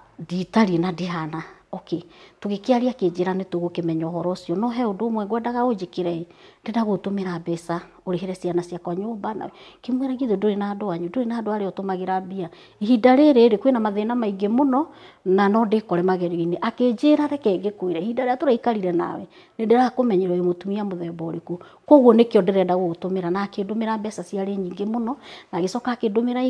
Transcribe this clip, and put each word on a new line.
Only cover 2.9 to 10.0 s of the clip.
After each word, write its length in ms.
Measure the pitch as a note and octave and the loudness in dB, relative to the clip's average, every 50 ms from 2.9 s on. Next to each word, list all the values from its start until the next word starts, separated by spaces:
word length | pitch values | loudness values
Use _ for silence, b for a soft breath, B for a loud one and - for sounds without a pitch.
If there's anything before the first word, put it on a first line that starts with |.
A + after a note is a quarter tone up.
| A#3 | -2
akĩnjĩra 400 | - G3 F3 F3 F3 F3+ F#3 F3+ | 0 -2 -2 0 0 -2 0 -2
nĩtũgũkĩmenya 720 | F#3+ F#3+ - - F3 F3 F3 F3 F3+ E3+ E3 D#3+ D#3+ E3 | -2 -4 -4 -4 -4 -4 -4 -4 -4 -2 -2 -2 -2 -2
ũhoro 240 | D#3+ F3 E3+ E3+ F3 | -4 -4 -4 -4 -4
ũcio. 220 | F#3 - - - E3+ | -4 -4 -6 -4 -2
No 120 | F#3+ A3+ A#3+ | -2 -2 -2
he 160 | A#3 B3 B3 | -2 -2 -2
ũndũ 260 | G#3+ G3 F#3 A3 A#3 | -2 -2 -2 -2 -2
ũmwe 160 | A3 G#3+ G3+ | -2 -2 -2
ngwendaga 340 | F#3+ A3+ A#3 A3+ A#3+ A#3+ A#3+ B3 | -2 -4 -4 -4 -2 -2 0 0
ũnjĩkĩre, 580 | B3+ A#3 F#3 F3+ - - F#3 F3 E3+ F3 E3 E3+ b b b b b b b - | 0 0 -2 -4 -6 -6 -4 -4 -2 -4 -4 -8 b b b b b b b -10
ndĩrenda 180 | - G#3+ A#3 A3+ | -4 -2 0 0
gũgũtũmĩra 540 | G#3+ G3 F#3 - G3+ G3 G3 F#3+ F#3 F3 E3 | 0 0 -2 -2 -4 -4 -4 -4 -4 -6 -6
mbeca 400 | E3+ E3+ E3+ E3 - - E3+ E3+ B B B B _ | -4 -6 -6 -6 -4 -6 -6 -6 B B B B _
ũrĩhĩre 280 | F#3 F3+ E3+ F#3+ F#3 F3+ - | -4 -4 -4 -4 -6 -8 -6
ciana 220 | - F3 E3+ F3 | -4 -2 -2 -2
ciakwa 320 | F3 - F3+ E3+ - F3 F3 | -4 -4 -8 -8 -6 -6 -6
nyũmba 400 | F#3 G3+ A#3 A#3 G3+ G3+ G#3 G#3+ | -4 -6 -6 -8 -6 -8 -8 -6
na, 160 | F#3+ - - B B B B B B | -8 -10 -12 B B B B B B
ngĩmwĩra 320 | - - B3+ B3+ | -6 -4 -4 -2